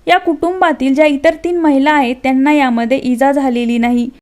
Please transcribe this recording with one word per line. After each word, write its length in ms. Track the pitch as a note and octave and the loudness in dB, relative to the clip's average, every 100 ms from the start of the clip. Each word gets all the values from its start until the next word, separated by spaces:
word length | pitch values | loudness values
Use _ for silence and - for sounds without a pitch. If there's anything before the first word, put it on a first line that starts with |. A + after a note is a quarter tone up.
| - | 0
या 100 | F4+ | 0
कुटुंबातील 800 | F4+ D4+ E4 F#4 F4 D4 C4+ C4+ | 0 -2 -4 0 -2 0 -2 2
ज्या 100 | D#4 | 2
इतर 280 | C#4 D#4+ D#4+ | 2 0 -2
तीन 140 | F4 F4 | -4 0
महिला 340 | D#4+ C4+ C#4 | 2 2 2
आहेत, 240 | D4+ B3 B3+ | 0 0 -2
त्यांना 300 | C4 C4 C#4 | -2 0 2
यामध्ये 440 | D4+ C4 A#3 A#3 C4+ | 2 2 0 -2 -2
इजा 340 | B3+ A#3+ C4+ | -2 0 0
झालेली 460 | C#4+ C4+ A#3+ A#3 A#3 | 2 -2 -2 -2 -2
नाही. 320 | A#3+ A#3+ A#3+ - | 0 0 -4 -10